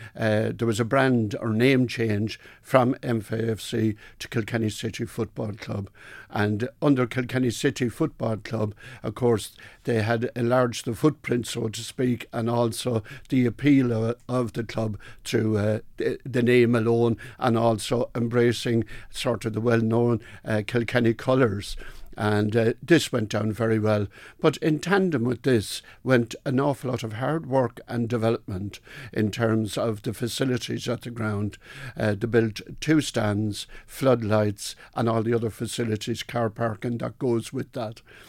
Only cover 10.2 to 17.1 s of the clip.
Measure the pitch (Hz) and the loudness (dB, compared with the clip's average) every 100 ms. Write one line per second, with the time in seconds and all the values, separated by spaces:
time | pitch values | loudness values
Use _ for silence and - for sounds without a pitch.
10.2 | 120 - 117 127 123 117 - 113 156 - | -2 -2 2 2 2 0 -6 0 0 0
11.2 | - 123 113 123 117 107 113 - 127 120 | -2 -2 -2 -6 -6 -6 -10 -2 0 0
12.2 | - 123 117 120 120 107 123 113 - 135 | -4 -4 0 2 0 0 -2 -2 -4 -12
13.2 | - 131 123 101 143 139 123 113 113 117 | -2 2 2 2 4 6 6 2 0 -2
14.2 | - 127 120 123 110 - 110 104 - - | -4 -2 -2 -4 -6 -4 -4 -4 -12 -16
15.2 | - 120 110 107 104 107 - - 131 - | -2 0 2 2 2 0 -4 -4 -2 -4
16.2 | - 123 120 123 117 120 110 117 117 | -4 0 6 6 6 4 4 4 4